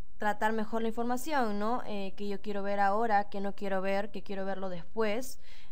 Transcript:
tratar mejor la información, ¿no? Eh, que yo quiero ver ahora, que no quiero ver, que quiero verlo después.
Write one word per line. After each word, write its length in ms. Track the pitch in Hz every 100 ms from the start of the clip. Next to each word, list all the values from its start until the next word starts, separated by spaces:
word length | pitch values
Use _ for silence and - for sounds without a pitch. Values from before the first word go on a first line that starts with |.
| - -
tratar 340 | 214 208 220
mejor 300 | 226 214 226
la 60 | 226
información, 720 | 220 240 254 311 285 226 202
¿no? 240 | 214 247 -
Eh, 280 | 202 196 196
que 100 | 202
yo 140 | 196
quiero 220 | 208 202
ver 180 | 196 202
ahora, 480 | 196 208 233 202 208
que 120 | 202
no 140 | 196
quiero 280 | 196 202 190
ver, 280 | 190 196 208
que 120 | 196
quiero 220 | - 196
verlo 240 | 190 190 190
después. 720 | 175 - 220 214 220 254 - - - -